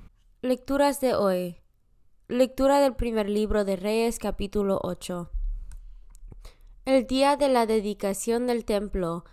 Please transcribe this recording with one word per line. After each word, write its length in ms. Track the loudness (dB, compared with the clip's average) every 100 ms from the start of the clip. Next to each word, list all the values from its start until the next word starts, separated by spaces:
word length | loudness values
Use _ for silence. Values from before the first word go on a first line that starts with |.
| -20 _ _ -8
Lecturas 580 | -2 -2 0 2 2 2
de 140 | 0
hoy. 440 | 2 2 0 -4 -10 _ _ _ _ _ _ -4
Lectura 540 | 2 2 4 4 6
del 160 | 4 2
primer 340 | -2 0 0
libro 340 | 0 2 0
de 120 | 0 -2
Reyes, 420 | 0 0 0 -2
capítulo 640 | -6 -4 -4 -2 0 0
ocho. 480 | -2 -6 -8 -8 -6 -4 -4 -6 -10 -14 -16 -20 -20 -20 -18 -18 -20 -20 -20 -10
El 220 | 2 2 2
día 300 | 2 4 4
de 120 | 4
la 160 | 4
dedicación 840 | 2 0 0 -4 -4 -4 -2 -2 0
del 160 | -2
templo, 600 | -2 -2 -2 -4 -2 -4 -8